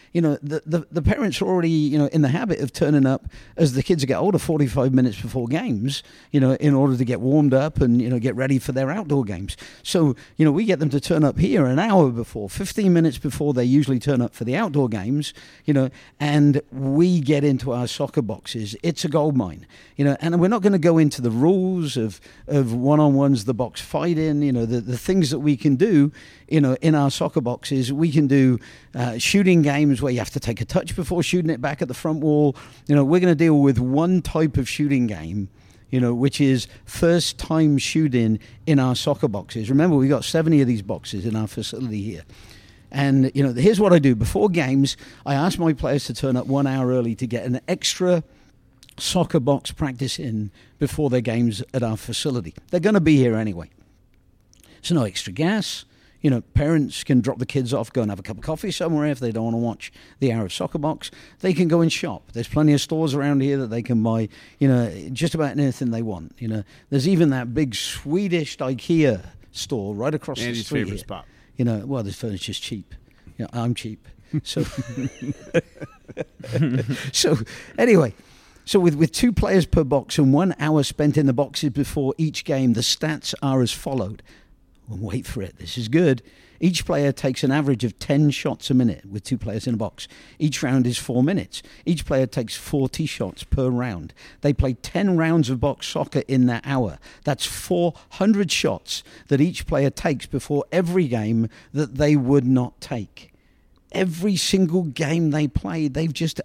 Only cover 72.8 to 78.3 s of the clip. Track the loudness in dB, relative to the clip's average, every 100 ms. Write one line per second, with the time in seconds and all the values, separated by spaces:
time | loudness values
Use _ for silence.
72.8 | -12 -20 _ _ -20 -12 -10 -6 -4 -4
73.8 | -8 -14 -20 -20 -8 -8 -6 -6 -6 -8
74.8 | -10 -8 -8 -8 -10 -10 -4 -4 -4 -18
75.8 | -20 -20 -20 -16 -16 _ -10 -4 -2 -2
76.8 | -6 -8 -6 -2 0 -2 -4 -14 -14 -2
77.8 | 4 4 4 -4 -20